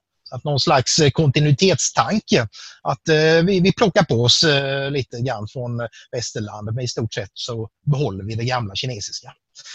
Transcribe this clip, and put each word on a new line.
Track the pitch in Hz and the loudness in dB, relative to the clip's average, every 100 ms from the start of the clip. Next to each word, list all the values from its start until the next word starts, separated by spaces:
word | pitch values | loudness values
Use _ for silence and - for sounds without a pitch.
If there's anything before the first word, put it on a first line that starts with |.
| _ _ - | _ _ -18
Att | 127 | -10
någon | 151 135 | -4 -2
slags, | - 139 - - | 2 2 2 2
eh, | 147 | 2
kontinuitetstanke, | - 147 151 151 143 190 156 - - 127 208 - 165 104 - - - | 4 2 2 2 4 4 2 0 0 0 -2 2 2 0 -6 -20 -8
att, | 151 139 - | -6 -4 2
eh, | 156 156 165 180 | 4 6 4 4
vi, | 190 | 4
vi | 185 | 2
plockar | - 214 208 | 4 2 4
på | 170 117 | 2 2
oss, | 120 - | 2 4
eh, | 160 139 135 139 139 | 4 2 0 -2 -2
lite | 143 - 120 | -4 -4 -6
grann | 127 107 104 | -6 -6 -8
från, | 131 120 120 | -8 -8 -6
eh, | 117 - - | -8 -12 -12
västerlandet, | 127 - 117 104 107 104 120 | -10 -8 -8 -8 -8 -8 -6
men | |
i | 123 | -6
stort | - 110 | -4 -6
sett | 120 95 | -6 -10
så | - - 117 110 _ 147 | -10 -10 -8 -10 _ -2
behåller | 139 131 95 | -2 -2 -4
vi | 98 110 | -8 -6
det | 120 | -4
gamla | 123 104 95 | -4 -4 -6
kinesiska. | 127 110 - - - - _ - - | -8 -8 -12 -14 -16 -20 _ -20 -20